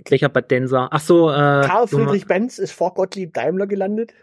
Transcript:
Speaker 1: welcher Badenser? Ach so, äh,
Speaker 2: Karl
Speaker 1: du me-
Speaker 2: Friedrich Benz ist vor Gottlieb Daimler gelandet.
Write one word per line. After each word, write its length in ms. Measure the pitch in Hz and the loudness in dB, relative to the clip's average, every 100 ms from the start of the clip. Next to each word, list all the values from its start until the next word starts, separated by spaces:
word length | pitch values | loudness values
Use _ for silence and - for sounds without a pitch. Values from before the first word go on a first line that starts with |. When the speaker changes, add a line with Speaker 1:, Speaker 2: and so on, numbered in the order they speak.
| - | -2
Speaker 1:
welcher 200 | 135 143 | 0 0
Badenser? 600 | 131 123 127 127 131 123 | -2 0 -2 0 -2 -2
Ach 100 | 151 | -2
so, 280 | 151 170 160 | 4 4 4
äh, 40 | |
Speaker 2:
Karl 520 | 143 143 143 139 196 240 | 4 2 4 2 2 0
Speaker 1:
du 100 | 143 | 0
me- 60 | 139 | 0
Speaker 2:
Friedrich 200 | 202 - | 0 0
Benz 320 | 185 247 - | -2 -2 -6
ist 140 | 381 | -10
vor 240 | - 175 180 | -4 -4 -2
Gottlieb 380 | 185 196 175 | -4 -6 -10
Daimler 340 | 131 127 185 196 | -4 -4 -2 -4
gelandet. 460 | 196 196 214 226 _ | -4 -4 -4 -6 _